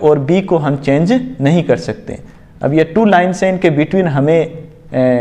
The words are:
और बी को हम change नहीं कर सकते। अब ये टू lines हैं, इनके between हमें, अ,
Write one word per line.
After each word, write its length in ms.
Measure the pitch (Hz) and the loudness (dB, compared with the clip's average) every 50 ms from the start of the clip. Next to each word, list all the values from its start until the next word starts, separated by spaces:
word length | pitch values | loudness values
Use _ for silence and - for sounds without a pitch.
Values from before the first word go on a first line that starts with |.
| - | 2
और 160 | 151 151 143 | 2 2 2
बी 220 | 139 131 170 190 | 2 0 0 0
को 160 | 190 185 185 160 | 0 0 -2 -2
हम 180 | 151 147 143 | 0 -2 -4
change 600 | 143 143 - 135 143 170 180 247 262 254 - - - | -2 -2 0 0 2 2 2 0 0 -2 -4 -6 -2
नहीं 220 | 135 139 165 175 165 | 0 2 2 2 0
कर 140 | - 127 - | 0 -2 -2
सकते। 420 | - - 107 - - - - - - - - - - - - - - | -2 -6 -10 -10 -10 -14 -14 -14 -16 -20 -20 -20 -20 -20 -12 -6 -4
अब 100 | 131 147 | 0 0
ये 100 | 156 160 | 0 0
टू 220 | 160 160 208 226 | 2 0 2 2
lines 380 | 214 190 175 175 185 180 185 190 | 4 4 2 2 0 -2 -2 -2
हैं, 100 | 190 185 | -2 0
इनके 160 | 180 185 175 | 0 0 0
between 340 | 151 143 151 156 - 190 185 | 2 0 0 0 0 0 0
हमें, 420 | 165 135 135 135 151 165 165 151 | 0 0 0 2 2 2 2 0
अ, 120 | - - - - - - - - - - 131 127 127 123 123 | -2 -6 -12 -18 -20 -20 -20 -18 -6 -2 0 0 2 2 0